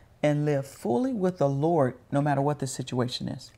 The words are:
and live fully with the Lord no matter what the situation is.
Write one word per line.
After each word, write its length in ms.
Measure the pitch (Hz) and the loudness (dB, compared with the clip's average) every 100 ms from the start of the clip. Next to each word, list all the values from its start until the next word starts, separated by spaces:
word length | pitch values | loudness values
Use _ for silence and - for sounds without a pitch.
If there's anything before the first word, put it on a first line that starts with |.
| - _ | -20 _
and 220 | 147 147 | 0 2
live 220 | 147 139 135 | 2 0 -4
fully 460 | - 208 240 254 | -6 -2 0 0
with 260 | 233 185 185 | 0 -2 2
the 100 | 139 | 2
Lord 460 | 139 160 170 127 - - | 2 2 4 2 0 -4
no 100 | 139 | 0
matter 180 | 147 139 | 2 2
what 180 | 139 139 | 0 -2
the 80 | 131 | -4
situation 640 | - 131 123 123 - 127 | -6 -4 -2 -2 -4 -6
is. 220 | 127 - | -8 -8